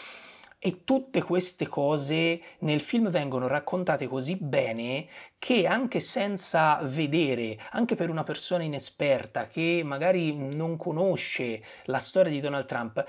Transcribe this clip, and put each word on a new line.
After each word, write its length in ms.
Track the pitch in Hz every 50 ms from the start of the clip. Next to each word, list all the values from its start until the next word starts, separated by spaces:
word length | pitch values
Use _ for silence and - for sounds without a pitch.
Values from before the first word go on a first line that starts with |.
| - - - - - - - - - - - _ -
E 180 | 190 180 - -
tutte 360 | - 269 269 262 - - 180
queste 480 | - - 175 180 180 - - - 156 -
cose 720 | - 147 139 143 156 147 139 139 156 160 165 165 165 170 - - - -
nel 200 | - 156 151 147
film 300 | 147 - - 233 226 196
vengono 360 | 165 160 143 139 131 123 127 127
raccontate 580 | 139 147 - - 180 185 180 175 151 131 135
così 320 | 120 127 131 131 151 190 196
bene 680 | 156 139 143 139 127 117 113 113 117 123 131 143 160 - - - - - _ _
che 280 | - - 247 226 170
anche 340 | 165 190 240 269 254 - 170
senza 760 | - - - 240 202 202 202 180 - - - 160 156 151 151 - 156
vedere, 760 | 131 131 160 156 139 151 175 156 135 127 120 117 110 107 110 - -
anche 240 | - - 240 240 226
per 120 | - 170 165
una 160 | 160 160 160
persona 380 | - 151 - - - 180 175
inesperta 840 | 165 156 143 135 - - - - - 143 135 120 107 - - 123 110
che 360 | - - 156 165 165 170 170 160
magari 500 | 143 139 139 160 185 185 180 165 156 147
non 440 | 147 135 135 143 151 160 165 165 160
conosce 840 | - 170 156 160 190 190 165 - - - - - 131 117 113 110 - - - - -
la 140 | - 131 127
storia 340 | - - - 190 185 165
di 80 | 147 139
Donald 240 | 143 143 143 139 127
Trump, 400 | - 135 120 117 113 113 147 139